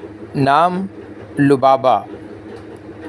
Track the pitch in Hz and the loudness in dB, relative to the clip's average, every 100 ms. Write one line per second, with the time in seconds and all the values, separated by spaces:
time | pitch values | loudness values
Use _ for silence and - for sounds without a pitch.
0 | - - - 151 135 147 175 180 190 - | -18 -16 -8 0 2 4 4 0 -6 -10
1 | - - - - 143 135 135 135 127 104 | -18 -16 -8 2 4 6 4 4 4 2
2 | - - - - - - - - - - | -2 -16 -16 -18 -16 -16 -16 -18 -18 -16